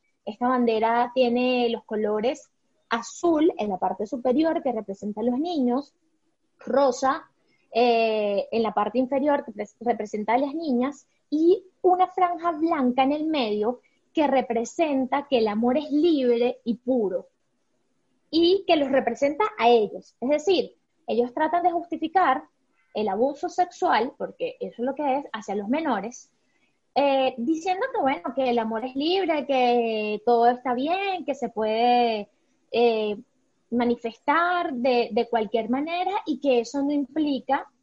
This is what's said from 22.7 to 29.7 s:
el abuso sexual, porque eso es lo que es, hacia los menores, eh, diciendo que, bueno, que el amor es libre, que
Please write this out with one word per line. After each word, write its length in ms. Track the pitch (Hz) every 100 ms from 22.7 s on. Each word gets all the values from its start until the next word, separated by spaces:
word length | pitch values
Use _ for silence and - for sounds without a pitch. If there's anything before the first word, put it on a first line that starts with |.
| _ _
el 140 | - 214
abuso 400 | 196 269 302 359
sexual, 640 | - 359 - 359 240 254 -
porque 400 | 190 - 165 -
eso 160 | 196 -
es 80 | 254
lo 80 |
que 240 | 254 285 269
es, 60 | 285
hacia 240 | 214 214 208
los 120 | 208
menores, 600 | 285 320 214 208 - - _ _ _ _ _ _
eh, 400 | - 285 269 262 254
diciendo 460 | 240 320 370 370 523
que, 80 | 480
bueno, 320 | 269 320 339 254
que 140 | 254
el 80 | 240
amor 240 | 220 220
es 100 | 254
libre, 500 | 269 311 381 339 311 269
que 760 | 269 247